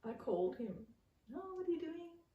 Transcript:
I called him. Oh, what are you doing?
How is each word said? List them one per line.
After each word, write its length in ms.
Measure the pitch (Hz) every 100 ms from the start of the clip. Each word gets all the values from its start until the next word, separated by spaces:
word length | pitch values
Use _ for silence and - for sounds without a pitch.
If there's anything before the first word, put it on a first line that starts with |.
I 80 | 226
called 420 | 240 - 180 185 -
him. 300 | 226 180 - - _ _ _
Oh, 200 | 277 381 370
what 100 | 359
are 20 |
you 100 | 330
doing? 300 | 330 339 339 - _